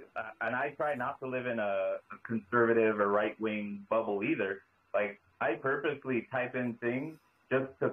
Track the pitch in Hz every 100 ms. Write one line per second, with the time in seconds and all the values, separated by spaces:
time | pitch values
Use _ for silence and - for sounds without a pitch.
0 | 80 - 110 - 117 123 147 139 151 135
1 | 127 139 131 127 123 117 104 98 95 95
2 | - - - 113 - 123 117 113 110 107
3 | 101 104 110 - 110 107 104 101 - 113
4 | 107 101 120 147 98 98 - _ _ 101
5 | 104 101 _ _ 135 156 131 - 160 139
6 | 131 120 - 131 123 127 123 113 120 127
7 | 156 156 _ _ _ 131 135 - 131